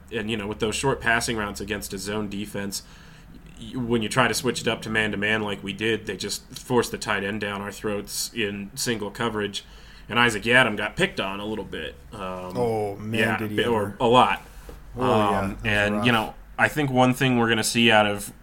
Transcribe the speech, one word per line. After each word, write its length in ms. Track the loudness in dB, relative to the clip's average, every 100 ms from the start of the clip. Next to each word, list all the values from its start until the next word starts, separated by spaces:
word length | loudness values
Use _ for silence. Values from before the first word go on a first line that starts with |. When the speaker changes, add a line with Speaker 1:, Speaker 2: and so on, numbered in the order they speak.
| -8
Speaker 1:
and, 180 | -6 -4
you 60 | -4
know, 100 | -4
with 140 | -2
those 160 | -2 0
short 240 | 0 0
passing 360 | 2 2 2 -2
routes 240 | -4 -6
against 320 | -6 -6 -6
a 60 | -8
zone 300 | -6 -4 -4
defense, 520 | -6 -8 -6 -6 -8 -12 -20 -20 -20 -20 -20 -20 -18
y-, 160 | -10 -6
when 220 | 0 0
you 80 | 2
try 200 | 4 4
to 40 | 4
switch 260 | -2 -2
it 80 | -2
up 120 | -2
to 80 | -2
man-to-man 520 | 0 0 0 0 0
like 200 | 0 -4
we 100 | -6
did, 340 | -4 0 0 -2
they 100 | -6
just 280 | -6 -8 -10 -14
forced 340 | -2 0 0
the 60 | -2
tight 260 | -2 -2 -2
end 160 | -4
down 200 | -4 -6
our 120 | -8
throats 580 | -6 -6 -4 -6 -8 -6
in 380 | -4 -4 -4 -8 -6
single 360 | -2 -2 -4
coverage. 540 | -4 -2 -2 -4 -4 -12 -20 -20 -18 -2
And 100 | 4
Isaac 260 | 4 4 4
Yiadom 320 | 4 4 2
got 200 | -4 0
picked 220 | -2 0
on 200 | -6 -4
a 40 | -6
little 180 | -8 -8
bit. 300 | -8 -10 -12 -16
Um, 80 | -12 -8 -8 -8 -2
Speaker 2:
Oh, 400 | 0 0 -2 -4
man, 220 | -4 0
Speaker 1:
yeah, 160 | 0 0
Speaker 2:
did 120 | -2
he 60 | 0
Speaker 1:
bi-, 80 | 2
or 180 | 2
Speaker 2:
ever. 140 | 0 0
Speaker 1:
a 60 | 4
lot. 360 | 6 6 2 -8 -18 -18 -18 -14 -4
Speaker 2:
Oh, 40 | 2
yeah, 320 | 2 2 2
Speaker 1:
Um, 80 | -2
Speaker 2:
that 80 | -4
was 80 | -2
Speaker 1:
and, 300 | 2 2 2
Speaker 2:
rough. 100 | 2
Speaker 1:
you 60 |
know, 220 | 2 0 -6 -10 0
I 100 | 0
think 200 | 2 0
one 240 | 4 4 4
thing 220 | 4 4
we're 100 | 4
gonna 160 | 4 2
see 260 | 4 8
out 160 | 8 6
of 260 | 2 -6 -12